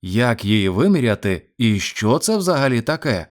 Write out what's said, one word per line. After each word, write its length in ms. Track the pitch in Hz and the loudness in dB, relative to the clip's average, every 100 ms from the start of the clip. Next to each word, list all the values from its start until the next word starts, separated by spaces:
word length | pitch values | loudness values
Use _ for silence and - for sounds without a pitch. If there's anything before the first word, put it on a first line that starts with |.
Як 440 | 92 98 123 117 98 | -2 0 0 0 0
її 240 | 107 98 | 2 2
виміряти 800 | 92 180 180 123 101 101 90 _ _ | 2 2 2 2 0 -2 -4 _ _
і 220 | 117 101 | 0 0
що 400 | - - 107 123 | -2 -4 0 0
це 180 | - 220 | 0 -2
взагалі 440 | 185 156 135 120 | 0 0 2 0
таке? 460 | 113 156 156 101 78 | -2 -4 -2 -4 -6